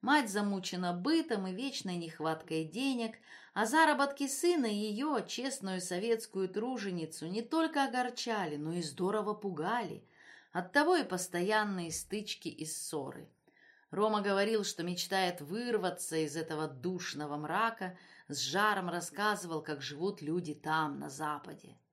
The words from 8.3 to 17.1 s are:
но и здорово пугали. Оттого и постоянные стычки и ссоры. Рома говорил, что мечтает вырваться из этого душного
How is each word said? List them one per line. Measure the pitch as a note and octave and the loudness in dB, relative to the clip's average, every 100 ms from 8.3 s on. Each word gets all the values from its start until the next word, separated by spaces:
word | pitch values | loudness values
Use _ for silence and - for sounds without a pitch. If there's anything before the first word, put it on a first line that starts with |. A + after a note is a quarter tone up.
| - F3 D3 | 0 0 -2
но | D3+ | -2
и | F3 | -2
здорово | D#3+ C3+ F3+ G#3+ G3+ | -4 0 0 2 0
пугали. | G#3 G3+ E3 E3 A#3+ G3 - - _ - - - | -2 -4 -2 0 0 -2 -8 -14 _ -20 -20 -8
Оттого | F3+ F3+ C#4+ D4+ F4+ | -6 2 4 6 4
и | |
постоянные | C4+ F3+ F3+ F3 F3+ G#3+ G#3 F#3+ E3+ | 4 -2 -2 0 2 4 2 0 -2
стычки | D#3+ - G#3 G#3 - - | -6 -4 -6 -4 -6 -6
и | - D#3 | -8 -8
ссоры. | - - D#3 C3+ - - _ _ _ - - _ | -6 -4 -4 -4 -8 -14 _ _ _ -20 -20 _
Рома | F3+ G#3+ G#3+ | 2 2 4
говорил, | G3+ G3 G3+ A3+ | 4 4 6 4
что | G3+ - | 2 -2
мечтает | F3 F3 - G3 F3+ F3 | -2 -2 0 2 2 0
вырваться | D3 G3+ A#3+ G#3+ F3+ - - D#3+ | -6 -4 0 2 2 -2 -2 0
из | D#3 D3+ | 0 0
этого | D#3+ D#3 D#3 | -2 -2 -2
душного | C3+ D3 F#3 F3 | -2 -4 -2 -4